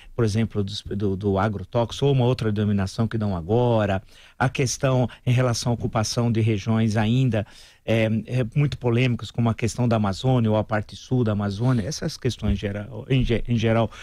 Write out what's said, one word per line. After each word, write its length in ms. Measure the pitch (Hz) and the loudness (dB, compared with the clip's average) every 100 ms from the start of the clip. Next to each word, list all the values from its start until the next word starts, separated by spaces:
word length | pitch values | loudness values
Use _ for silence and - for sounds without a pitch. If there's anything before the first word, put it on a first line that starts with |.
| - - | -10 -2
por 80 | |
exemplo, 380 | 110 107 110 104 | 0 2 -2 -2
dos, 180 | 101 104 | -4 -6
do, 340 | - 101 104 95 | -8 -4 -2 0
do 220 | 104 95 | 0 2
agrotóxico, 680 | 107 98 92 120 113 - 143 | 0 -2 -4 -2 -2 0 2
ou 60 | |
uma 120 | 131 | 4
outra 260 | 120 127 110 | 2 2 0
denominação 560 | 104 104 101 95 - 110 | 0 0 0 -2 -2 -2
que 120 | 113 | -2
dão 180 | 104 90 | -2 -4
agora, 640 | 80 117 123 113 101 95 - - - - | 0 2 4 2 2 -2 -4 -20 -14 -4
a 100 | 135 | -2
questão 640 | - 127 - 135 127 117 - 127 | 0 -2 0 0 2 0 -2 0
em 60 | |
relação 400 | 123 127 113 123 | 2 2 0 -2
à 20 | |
ocupação 580 | 117 120 113 107 120 117 | -2 -2 -2 -2 0 0
de 80 | 110 | 2
regiões 560 | 113 104 117 113 113 110 | 2 0 0 0 2 2
ainda, 500 | 110 127 127 107 101 - - - | 2 2 2 0 -4 -10 -20 -12
é, 200 | 113 113 110 110 - | -2 0 2 0 -2
é, 200 | 127 110 | -2 0
muito 240 | 147 147 - | 0 0 0
polêmicas, 540 | 123 117 127 117 104 | 0 2 2 0 -4
como 180 | - 117 | -2 0
a 40 | |
questão 340 | 110 113 - 123 | 0 -2 0 0
da 80 | 113 | 2
Amazônia, 520 | 101 95 131 127 110 | 0 0 0 2 2
ou 80 | 107 | 2
a 60 | |
parte 320 | - 107 - | 0 -4 -4
sul 300 | - - 127 | -12 -2 0
da 80 | 110 | 2
Amazônia, 520 | 101 101 98 127 123 | 0 -2 -2 0 0
essas 320 | 98 - - - | -2 -4 -8 -4
questões 400 | 123 - 107 101 | -6 -2 -2 0
geral, 480 | 101 101 101 110 - | -2 -6 -10 -10 -2
em 140 | 131 | 0
ge-, 180 | 113 110 - | 2 0 0
em 80 | 117 | 0
geral, 340 | 113 113 117 - | 2 2 0 -4